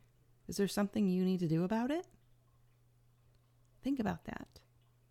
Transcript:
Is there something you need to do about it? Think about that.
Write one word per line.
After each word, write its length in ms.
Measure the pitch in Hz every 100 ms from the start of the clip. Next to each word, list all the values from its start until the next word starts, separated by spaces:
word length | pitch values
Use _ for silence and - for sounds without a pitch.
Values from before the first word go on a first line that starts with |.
| - _ _ _ -
Is 80 | -
there 100 | 196
something 400 | 208 202 214 190
you 180 | 180
need 160 | 185 185
to 60 | 165
do 140 | 160
about 280 | 185 220 254
it? 160 | 330 - - _ - _ _ - _ _ _ _ _ - - _ _ _ -
Think 180 | 262 269
about 240 | 202 170
that. 360 | - - - - - _ _ _ _